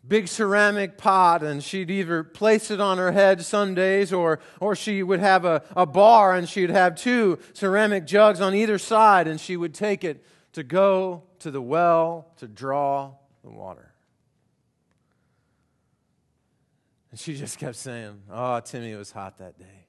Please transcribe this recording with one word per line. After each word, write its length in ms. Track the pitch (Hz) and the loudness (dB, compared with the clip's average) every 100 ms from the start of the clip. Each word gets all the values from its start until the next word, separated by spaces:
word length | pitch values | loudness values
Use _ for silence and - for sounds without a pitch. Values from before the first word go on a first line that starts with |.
| 123 | -2
big 200 | 208 180 | -2 -2
ceramic 680 | - 208 202 208 208 196 - | -6 -2 2 2 0 -6 -4
pot 460 | 214 190 180 170 | 0 4 4 2
and 200 | 151 143 | -2 -8
she'd 280 | 139 190 175 | -8 -10 -6
either 320 | 196 170 170 | -6 -4 -6
place 460 | 156 - 214 220 220 | -8 -2 2 2 0
it 100 | 202 | -4
on 160 | 202 185 | -2 0
her 160 | 185 | 0
head 320 | 180 196 190 | 4 4 4
some 300 | 160 208 202 | 0 -2 -2
days 360 | 185 190 196 196 | -2 0 0 0
or, 300 | 185 165 156 - - | -2 -2 -2 -6 -8
or 160 | 202 | -6
she 280 | 196 - 196 | -4 -4 -6
would 180 | 185 190 | -2 0
have 240 | 196 190 | 4 2
a, 180 | 175 160 - - | 2 -2 -4 -2
a 80 | |
bar 500 | 175 151 208 233 196 | 0 6 8 8 6
and 140 | 185 175 | 2 -2
she'd 220 | 208 180 | -4 0
have 240 | 185 180 | 2 2
two 440 | 170 247 247 208 160 - | 0 -2 0 0 -2 -8
ceramic 540 | - 196 196 214 202 147 | -6 -2 0 0 -2 0
jugs 340 | 202 214 180 | 4 4 4
on 140 | 190 | -2
either 240 | 196 220 202 | 0 0 -2
side 500 | - 220 220 190 160 | 0 4 6 6 2
and 100 | 156 | -6
she 160 | - | -10
would 200 | 180 170 | -8 -8
take 300 | 143 208 202 | -6 -6 -4
it 200 | 175 135 _ _ _ | -6 -10 _ _ _
to 100 | - | -16
go 600 | 131 175 196 190 185 175 _ _ | -4 2 2 2 -2 -10 _ _
to 120 | 160 | -12
the 100 | 139 | -10
well 720 | 120 156 175 165 165 165 151 _ | -4 0 2 2 0 -4 -16 _
to 100 | 120 | -20
draw 640 | 107 135 139 143 139 139 135 _ _ | -14 -8 -4 -2 -4 -8 -18 _ _
the 60 | 120 | -20
water. 420 | 107 95 80 _ _ _ _ _ _ _ _ _ _ _ _ _ _ _ _ _ _ _ _ _ _ _ _ _ _ _ _ _ _ _ _ _ | -20 -18 -20 _ _ _ _ _ _ _ _ _ _ _ _ _ _ _ _ _ _ _ _ _ _ _ _ _ _ _ _ _ _ _ _ _
And 100 | 117 | -20
she 140 | - | -16
just 240 | 143 - - | -14 -14 -14
kept 180 | 139 117 | -14 -14
saying, 460 | 131 117 107 104 101 | -16 -14 -16 -20 -18
"Oh, 300 | 104 127 120 | -10 -6 -6
Timmy, 320 | 117 131 117 | -8 -14 -14
it 40 | 107 | -14
was 160 | 101 | -18
hot 260 | 107 95 _ | -18 -18 _
that 200 | 92 _ | -20 _
day." 280 | 95 95 | -20 _